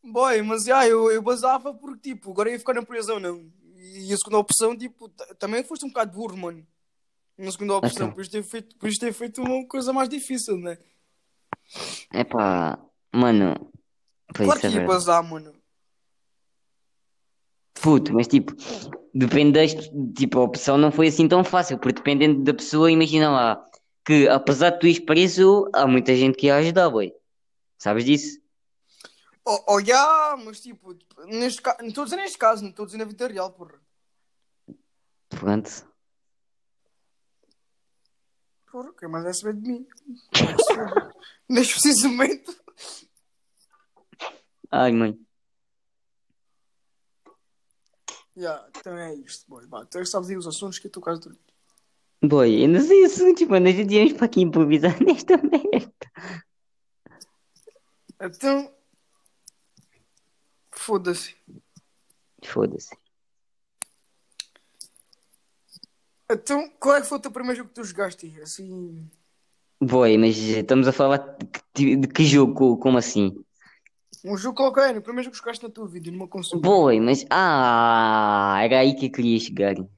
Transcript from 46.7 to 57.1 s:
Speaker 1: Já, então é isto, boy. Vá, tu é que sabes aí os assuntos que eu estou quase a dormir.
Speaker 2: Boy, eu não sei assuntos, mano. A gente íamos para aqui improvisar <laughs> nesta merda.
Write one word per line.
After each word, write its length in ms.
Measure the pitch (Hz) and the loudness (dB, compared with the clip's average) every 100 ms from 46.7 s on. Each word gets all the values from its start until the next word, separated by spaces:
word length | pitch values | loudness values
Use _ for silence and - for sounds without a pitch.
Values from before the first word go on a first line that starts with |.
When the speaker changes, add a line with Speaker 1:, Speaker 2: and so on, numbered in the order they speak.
| _ _ _ _ _ _ _ _ _ _ _ _ _ - - _ 185 | _ _ _ _ _ _ _ _ _ _ _ _ _ -20 -20 _ -12
Speaker 1:
Já, 300 | 175 147 104 - | -10 -10 -14 -20
então 220 | - 175 | -16 -14
é 160 | 165 147 | -14 -16
isto, 320 | 131 - _ | -18 -20 _
boy. 200 | - - | -20 -20
Vá, 180 | 113 120 | -20 -14
tu 120 | 175 | -12
é 20 | |
que 60 | 180 | -6
sabes 220 | 196 180 | -6 -8
aí 80 | 190 | -10
os 100 | 170 | -10
assuntos 320 | 156 196 180 | -12 -12 -14
que 80 | 196 | -16
eu 20 | |
estou 140 | - | -12
quase 160 | 165 165 | -8 -10
a 40 | - | -12
dormir. 140 | - _ _ _ _ _ _ _ _ | -20 _ _ _ _ _ _ _ _
Speaker 2:
Boy, 400 | 151 143 117 107 | 2 4 6 6
eu 60 | 135 | 4
não 100 | 175 | 4
sei 220 | 311 392 | 8 8
assuntos, 440 | 370 - 370 349 330 | 8 6 4 4 4
mano. 200 | 190 180 | 4 4
A 40 | |
gente 220 | 185 202 | 4 2
íamos 200 | 208 226 | 4 4
para 120 | - 233 | 4 0
aqui 160 | 208 | 2
improvisar 560 | 175 156 147 151 170 - | 2 2 4 4 2 2
<laughs> 40 | |
nesta 340 | 359 277 - 339 | 2 2 2 2
merda. 560 | 294 311 403 247 - _ - - 180 170 _ _ _ _ _ _ _ | 4 -2 0 -4 -6 _ -20 -20 -16 -18 _ _ _ _ _ _ _